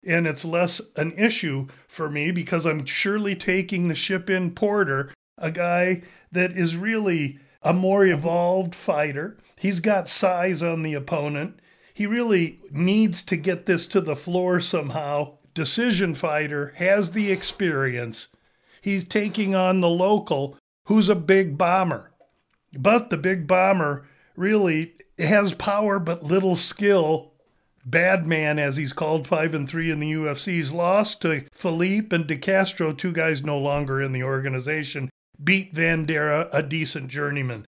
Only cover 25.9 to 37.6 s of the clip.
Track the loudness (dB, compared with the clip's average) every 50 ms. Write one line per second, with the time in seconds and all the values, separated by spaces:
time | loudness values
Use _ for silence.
25.9 | 0 0 0 -2 -4 -6 -2 2 2 2 4 2 0 0 0 -4 -4 0 2 4
26.9 | 6 6 6 4 2 0 -2 -8 _ _ _ _ _ _ _ _ _ _ _ -2
27.9 | 0 2 4 4 2 2 2 0 0 0 2 0 0 2 0 0 0 -2 -4 -4
28.9 | -4 -4 -2 0 0 -2 0 0 -2 0 0 -2 -2 -4 -4 -4 -4 -4 -2 -2
29.9 | -2 -2 -2 -2 -2 -2 -2 -4 -4 -4 -4 -2 -2 -2 -2 -2 -2 -2 0 2
30.9 | 4 2 2 0 -2 -2 -2 0 0 0 -4 -10 _ -6 -4 -4 0 0 0 0
31.9 | 0 0 -2 0 0 -2 0 -2 -4 -4 -2 0 2 2 2 0 0 -2 -2 -2
32.9 | -2 -2 -4 -4 -2 0 0 0 0 -2 -2 -4 -2 -2 0 0 0 -2 -2 -2
33.9 | -2 -2 -2 -2 -4 -4 -2 -2 -2 -2 -2 -4 -4 -4 -4 -4 -4 -4 -4 -6
34.9 | -8 -8 -8 -10 _ _ _ _ _ _ 0 0 0 0 0 -4 -4 -2 0 0
35.9 | 2 0 0 -2 -2 0 0 0 0 0 -2 -2 -2 -2 -2 -2 -4 -4 -4 -4
36.9 | -6 -8 -10 -10 -8 -6 -6 -4 -4 -4 -4 -6 -6 -8